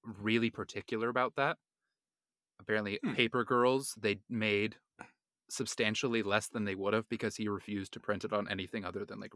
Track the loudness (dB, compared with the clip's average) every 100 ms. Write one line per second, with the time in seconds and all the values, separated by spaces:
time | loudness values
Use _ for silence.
0 | -14 -4 2 4 2 0 -8 -8 -4 -2
1 | 0 0 0 0 0 -2 _ _ _ _
2 | _ _ _ _ _ _ 0 0 2 -2
3 | 0 2 2 2 2 4 6 4 0 -2
4 | 0 0 -2 -2 2 2 2 -4 _ -18
5 | -18 _ _ _ _ -6 -4 0 0 2
6 | 0 0 2 2 2 -2 -2 0 2 2
7 | 0 -2 -2 -2 -2 -2 -4 -6 -6 -8
8 | -4 -2 0 -2 0 -4 -4 -4 -6 -6
9 | -8 -10 -12